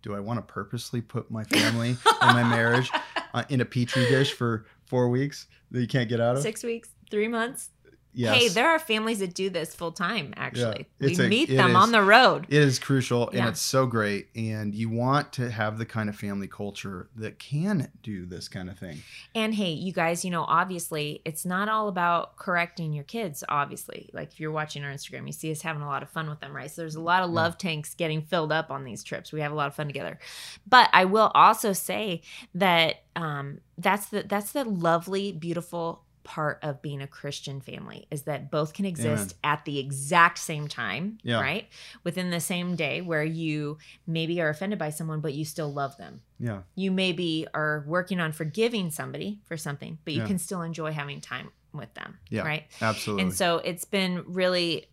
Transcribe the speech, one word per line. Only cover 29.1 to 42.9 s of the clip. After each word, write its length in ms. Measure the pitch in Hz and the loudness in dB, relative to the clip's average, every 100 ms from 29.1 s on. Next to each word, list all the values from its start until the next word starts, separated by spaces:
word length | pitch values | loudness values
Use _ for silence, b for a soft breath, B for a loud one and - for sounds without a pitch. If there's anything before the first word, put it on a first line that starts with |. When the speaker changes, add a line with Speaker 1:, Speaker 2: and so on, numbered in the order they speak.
| - - | -10 -8
Speaker 2:
We 80 | 151 | -6
have 120 | 147 | -4
a 20 | |
lot 140 | 151 143 | -2 -4
of 60 | |
fun 120 | 143 151 | -2 -6
together. 320 | 135 85 - B B B B - | -4 -8 -10 B B B B 8
But 220 | 254 233 | 8 10
I 140 | 170 190 | 8 8
will 240 | 208 214 | 6 6
also 380 | - 175 220 226 | 10 8 8 2
say 480 | 190 - 196 214 165 B B 240 | -2 -2 -4 -4 -6 B B -12
that, 500 | 180 190 170 160 - _ - | 2 4 6 4 2 _ -6
um, 440 | 165 143 139 143 _ - | -4 -4 -8 -12 _ -2
that's 320 | 185 202 208 | 2 2 0
the, 120 | 208 | -6
that's 280 | 202 208 208 | -2 -4 -2
the 120 | 294 247 | -4 -2
lovely, 680 | 190 165 170 175 196 202 | 0 2 2 0 -4 -4
beautiful 720 | 165 170 170 165 170 165 165 _ _ | -6 -6 -6 -6 -6 -6 -8 _ _
part 360 | - - 151 - | -14 -4 -4 -2
of 180 | 156 135 | -6 -6
being 220 | 156 143 | -8 -10
a 40 | 139 | -10
Christian 520 | - 143 143 - 139 | -10 -10 -10 -10 -12
family, 460 | 127 - - - - | -12 -14 -14 -16 -10
is 100 | 151 | -10
that 260 | 135 143 139 | -6 -6 -2
both 260 | 156 151 | -2 -2
can 100 | - | -2
exist 500 | 196 165 117 110 98 - | -4 0 0 0 -2 -4
Speaker 1:
Amen. 120 | 147 151 | 0 0
Speaker 2:
at 60 | |
the 160 | - 143 | -2 -6
exact 580 | 135 139 139 175 170 170 | -4 -6 2 6 6 4
same 300 | - 156 147 | -8 -6 -6
time, 500 | - 113 101 190 220 | -4 -4 -2 -6 -8
Speaker 1:
Yeah. 160 | - 117 | -2 0
Speaker 2:
right? 280 | 131 175 - B B B | 2 -2 -8 B B B
Within 260 | 175 170 180 | -6 -4 -2
the 80 | 170 | -2
same 380 | 160 180 175 175 | -2 -4 -2 -2
day, 240 | 151 | -2